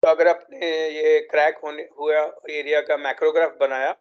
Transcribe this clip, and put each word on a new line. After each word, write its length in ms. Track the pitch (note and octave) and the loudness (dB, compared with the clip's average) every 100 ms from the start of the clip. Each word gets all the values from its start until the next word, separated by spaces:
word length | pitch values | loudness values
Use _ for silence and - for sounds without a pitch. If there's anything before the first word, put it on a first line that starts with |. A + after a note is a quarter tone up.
तो 60 | E3 | 4
अगर 200 | D#3 E3+ | 4 4
आपने 600 | E3+ - - E3+ D#3+ D#3+ | 2 -4 -8 -6 -4 -4
ये 320 | D3+ D#3 D#3 | -2 2 2
क्रैक 360 | D3+ D3+ D3+ D#3 | 2 0 0 0
होने, 320 | D3+ D3+ D#3 - | -10 -12 -14 -6
हुआ 420 | D3+ D3+ D3+ - - | -2 0 -2 -8 -12
एरिया 300 | D3+ C#3+ D3+ | -10 -2 -2
का 160 | D3 D3 | 0 -4
मैक्रोग्राफ 600 | C#3+ A#2+ D#3 D#3 D#3+ - | -4 0 0 2 0 0
बनाया 360 | C#3 C3 C#3 F#3+ | -2 0 -4 -6